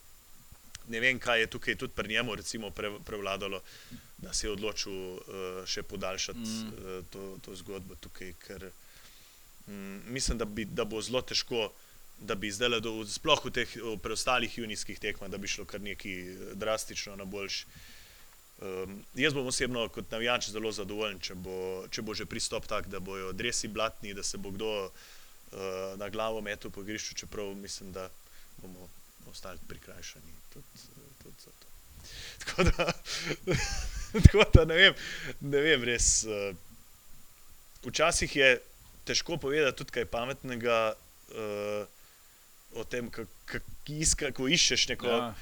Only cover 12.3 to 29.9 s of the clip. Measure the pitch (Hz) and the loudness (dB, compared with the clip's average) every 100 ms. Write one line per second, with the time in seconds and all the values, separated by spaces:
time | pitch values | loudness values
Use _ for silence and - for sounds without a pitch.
12.3 | 107 107 101 123 117 113 110 104 - 156 | -2 -2 2 2 2 0 -4 -4 -2 4
13.3 | 147 127 123 113 120 113 104 113 107 - | 4 4 0 -2 -2 -6 -4 -2 0 4
14.3 | 123 117 - 110 104 - 98 107 101 98 | 4 2 -2 -6 -4 -6 -4 -4 -4 -6
15.3 | 98 101 - 98 101 101 90 101 92 90 | -4 -4 -4 -6 -8 -6 -6 -6 -6 -6
16.3 | 95 98 98 107 110 - 104 101 101 95 | -10 -10 -4 0 0 0 -6 -8 -8 -8
17.3 | 101 98 - - - - - - - - | -6 -4 -6 -8 -16 -16 -18 -18 -20 -20
18.3 | - - - 98 92 92 101 - - 151 | -20 -20 -12 -8 -6 -6 -8 -10 2 2
19.3 | 139 127 135 127 123 110 - 101 113 120 | 4 0 0 0 0 -2 -4 -6 0 2
20.3 | 123 104 107 110 101 98 104 107 95 - | 2 0 -2 -2 -2 -4 -2 -2 -4 -8
21.3 | 92 92 92 92 92 92 - 110 101 98 | -8 -6 -4 -4 -4 -6 -6 -4 -4 -4
22.3 | 110 - 113 - 104 90 98 92 95 95 | -4 -2 -2 -2 -2 -2 -4 -4 -4 -4
23.3 | 95 120 117 113 107 110 - 107 98 - | -2 0 0 -2 0 0 -2 -8 -4 -4
24.3 | 104 98 95 110 104 95 - - - - | -4 -4 -2 0 0 -2 -8 -18 -18 -18
25.3 | - - - 95 92 95 98 101 110 110 | -18 -14 -8 -4 -4 -4 -6 -6 -2 0
26.3 | 110 104 107 110 101 98 107 - - - | -2 -4 -6 -6 -10 -6 -4 -4 -8 -8
27.3 | 107 101 101 98 - 98 92 92 - - | -6 -6 -6 -8 -10 -8 -8 -8 -12 -18
28.3 | - - - 95 90 90 - - - - | -18 -16 -14 -14 -14 -14 -16 -18 -18 -16
29.3 | - 95 87 - - - | -12 -10 -10 -10 -12 -12